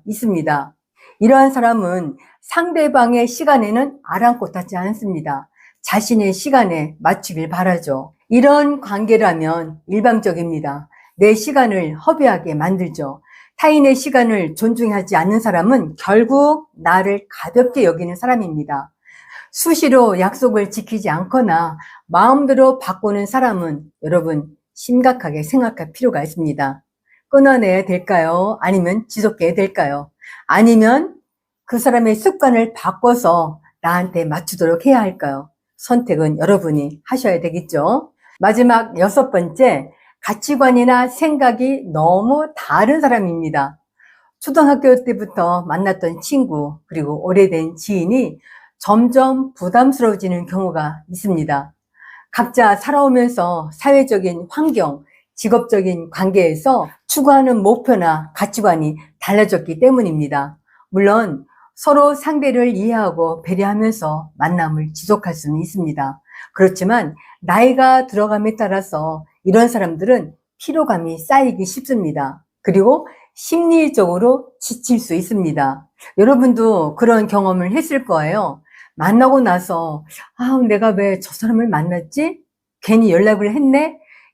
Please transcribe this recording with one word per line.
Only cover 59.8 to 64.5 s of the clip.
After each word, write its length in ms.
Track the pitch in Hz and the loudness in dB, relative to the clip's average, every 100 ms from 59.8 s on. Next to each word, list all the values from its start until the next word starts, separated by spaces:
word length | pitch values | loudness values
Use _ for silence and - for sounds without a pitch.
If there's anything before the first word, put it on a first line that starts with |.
| 254 254 190 156 143 143 143 - _ _ _ | 4 4 0 -2 -2 -4 -6 -10 _ _ _
물론 560 | 190 202 220 202 269 - _ _ - | 0 2 2 0 -6 -14 _ _ -4
서로 400 | 302 285 285 285 | 2 4 4 0
상대를 600 | 302 302 277 240 240 190 | -4 -2 0 0 0 0
이해하고 640 | 220 226 196 165 165 165 | -2 -2 -2 -2 -4 -4
배려하면서 920 | 170 185 196 208 220 220 156 156 160 - | -6 -2 -2 0 -2 -2 -6 -6 -8 -4
만남을 560 | 156 | -2